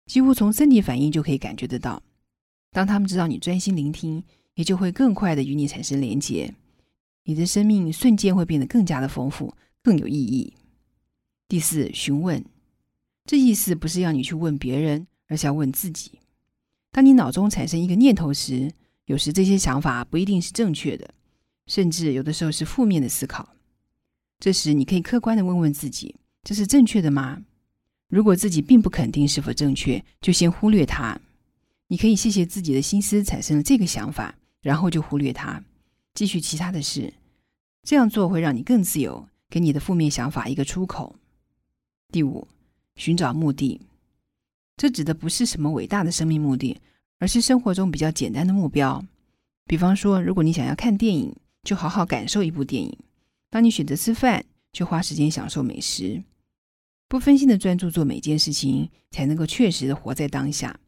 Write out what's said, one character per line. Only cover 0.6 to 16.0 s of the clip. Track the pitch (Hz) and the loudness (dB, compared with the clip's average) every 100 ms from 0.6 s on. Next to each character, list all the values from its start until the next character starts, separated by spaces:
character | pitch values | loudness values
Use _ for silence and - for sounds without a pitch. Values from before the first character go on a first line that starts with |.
| 302 | 6
体 | 240 | 6
反 | 190 123 | 4 0
应 | 147 | 0
就 | 156 | 0
可 | 147 | 0
以 | 139 | -2
感 | - - | -4 -8
觉 | 123 | -8
得 | 123 | -6
到。 | 127 - - _ _ _ _ _ _ | -8 -10 -14 _ _ _ _ _ _
当 | 190 196 | -2 0
他 | 208 | 0
们 | 196 | 0
知 | 185 | 0
道 | 165 | -2
你 | - | -2
专 | - 180 | -4 -2
心 | 196 180 | -2 -2
聆 | 143 | -2
听， | 160 165 160 - _ _ - | -4 -6 -8 -10 _ _ -6
也 | |
就 | 165 185 | -2 0
会 | 185 | -2
更 | 180 269 | 2 2
快 | 190 196 147 | 2 0 0
地 | |
与 | 139 | -2
你 | 143 143 | -2 -4
产 | - | -6
生 | 120 139 | -4 -2
连 | 131 131 | -2 -4
结， | - 90 64 - _ _ _ _ _ _ - | -4 -4 -6 -12 _ _ _ _ _ _ -6
你 | 156 | -2
的 | 175 | 0
生 | 202 | 2
命 | 214 208 165 | 2 2 0
瞬 | 165 254 208 | 0 2 4
间 | 196 185 | 4 2
会 | |
变 | 170 156 | 2 0
得 | 131 | 0
更 | 240 | 2
加 | 180 139 | 2 0
的 | 135 | -4
丰 | - 135 | -6 -6
富， | - 131 - _ _ | -6 -10 -12 _ _
更 | - 185 | 2 2
有 | - | 0
意 | 147 | -2
义。 | 120 127 - - _ _ _ _ _ _ _ _ - | -2 -2 -4 -10 _ _ _ _ _ _ _ _ -6
第 | 175 | -4
四， | 151 160 117 | -2 -2 -4
询 | - - 143 | -4 -4 -2
问。 | 180 131 - _ _ _ _ _ _ _ - | -2 -4 -6 _ _ _ _ _ _ _ -2
这 | 294 | 4
意 | 254 | 4
思 | 202 - 165 | 4 0 -2
不 | 156 | -2
是 | 180 | -2
要 | 175 | 0
你 | 147 | 0
去 | 131 | -2
问 | 160 165 143 | -4 -2 -2
别 | 127 135 | -2 -2
人， | 160 147 180 _ - | 0 -2 -6 _ -8
而 | 151 | -4
是 | 147 | -2
要 | |
问 | 147 139 | 0 -2
自 | 135 190 | -4 -6
己。 | 156 | -10